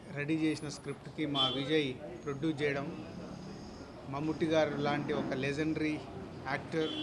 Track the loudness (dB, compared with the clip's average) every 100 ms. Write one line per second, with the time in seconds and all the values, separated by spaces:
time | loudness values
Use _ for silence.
0 | -8 -4 0 4 4 2 -2 -6 -8 -8
1 | -8 -2 0 4 4 4 4 4 4 0
2 | -6 -8 -6 0 0 2 2 2 -2 -6
3 | -8 -10 -10 -10 -10 -10 -12 -12 -12 -12
4 | -8 -2 0 2 4 6 6 4 2 2
5 | 2 0 0 0 0 2 0 2 0 -2
6 | -4 -10 -10 -8 -4 -4 -2 0 0 0